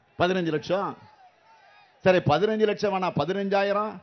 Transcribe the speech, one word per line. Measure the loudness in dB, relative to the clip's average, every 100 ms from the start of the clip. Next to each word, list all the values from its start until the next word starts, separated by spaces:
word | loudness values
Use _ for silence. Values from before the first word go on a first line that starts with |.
| _ -2
பதினஞ்சு | 0 0 -2 -4
லட்சம்? | -2 -4 -4 -8 -16 -20 -20 _ _ -20 -20 -20 _ _ 2
சரி, | 4 4
பதினஞ்சு | 2 2 2 0
லட்சம் | 0 -2 -2
வேணாம், | -2 -2
பதினஞ்சாயிரம். | -2 -2 -2 0 0 0 -4 -8